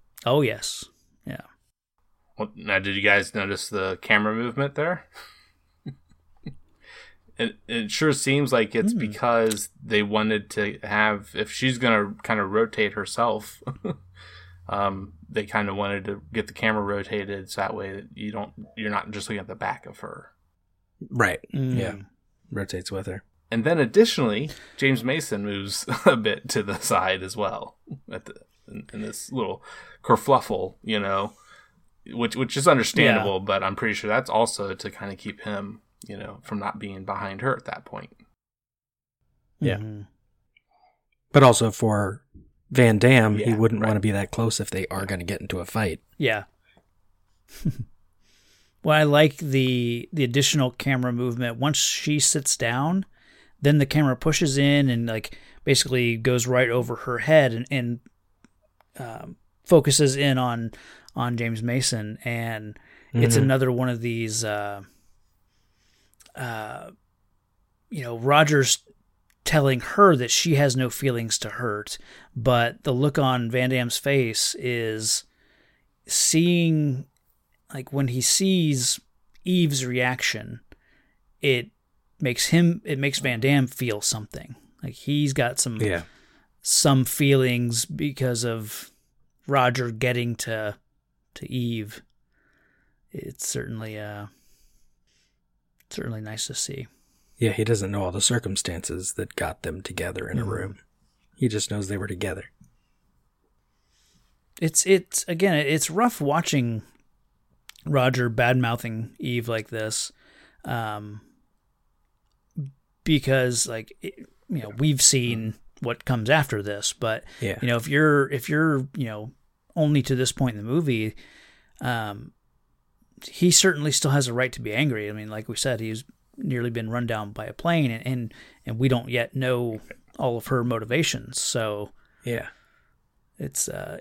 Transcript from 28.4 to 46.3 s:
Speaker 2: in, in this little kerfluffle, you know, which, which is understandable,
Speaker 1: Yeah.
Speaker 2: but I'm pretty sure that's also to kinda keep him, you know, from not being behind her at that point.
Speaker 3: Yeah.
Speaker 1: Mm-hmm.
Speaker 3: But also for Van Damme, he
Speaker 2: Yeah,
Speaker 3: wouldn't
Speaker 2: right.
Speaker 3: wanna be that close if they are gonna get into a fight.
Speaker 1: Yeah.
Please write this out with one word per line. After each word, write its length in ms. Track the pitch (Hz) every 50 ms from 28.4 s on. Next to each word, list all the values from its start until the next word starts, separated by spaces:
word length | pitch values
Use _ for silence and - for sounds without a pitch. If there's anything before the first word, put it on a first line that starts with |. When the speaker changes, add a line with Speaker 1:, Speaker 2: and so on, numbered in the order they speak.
| - _ _ _ _ -
Speaker 2:
in, 180 | 101 - - - -
in 80 | 104
this 280 | 107 110 - - - - 135
little 280 | 127 104 95 95 - - - - - - - - - -
kerfluffle, 720 | - 117 - - 139 131 - - - 101 95 92 92 - _
you 200 | - 110 107 104
know, 320 | 101 98 98 98 101 - - _ - - - - _ _ _ _ _ _ _ _ _
which, 300 | - - 120 117 110 -
which 180 | 127 131 127 -
is 100 | 143 139
understandable, 760 | 175 147 127 110 - - 143 117 117 113 110 104 101 95 95
Speaker 1:
Yeah. 60 | 98
Speaker 2:
but 160 | 101 98 98
I'm 140 | 95 95 101
pretty 180 | - 120 110 101
sure 120 | - -
that's 220 | 104 107 131 131 -
also 440 | - 110 117 - - - 101 98 95
to 160 | - - 101
kinda 280 | - - 101 98 95
keep 240 | - - 107 - -
him, 400 | - 107 104 98 98 101 110 - _ _ _ _ -
you 80 | - 101
know, 200 | 101 101 104 104 - -
from 160 | - 110 101
not 180 | 101 101 -
being 260 | 104 104 101 98 95 95
behind 380 | 98 98 - 104 98 98 98
her 140 | 123 135 127
at 80 | - -
that 180 | - - - -
point. 320 | - - - - - - _ - _ _ _ _ _ _ _ _ _ _ _ _ _ _ _ _ _ _ _ _ _ _ _ _ _ _ -
Speaker 3:
Yeah. 180 | 147 - 92
Speaker 1:
Mm-hmm. 240 | 101 107 110 107 104 101 - _ _ _ _ _ _ _ _ _ _ _ _ _ _ _ _ _ _ _ _ _ _ _ _
Speaker 3:
But 100 | - 143
also 300 | 135 123 113 - 117 110
for 520 | - - 120 110 104 101 101 95 104 - _ _ _ - - _ _ _ _ -
Van 300 | 135 131 123 113 107 101
Damme, 380 | 120 123 135 123 110 107 104
he 80 | 104 104
Speaker 2:
Yeah, 100 | 117 110
Speaker 3:
wouldn't 260 | 107 113 110 113 104
Speaker 2:
right. 60 | 110
Speaker 3:
wanna 120 | 110 107 104
be 100 | 101 107
that 180 | 98 98 98 -
close 300 | - - 113 113 - -
if 100 | 101 -
they 160 | - 95 92 -
are 160 | 95 95 98
gonna 160 | 95 101 87 85
get 180 | 85 87 -
into 160 | - - 92 90
a 60 | 85
fight. 360 | - - 110 107 - - - _ _ _
Speaker 1:
Yeah. 260 | - 151 117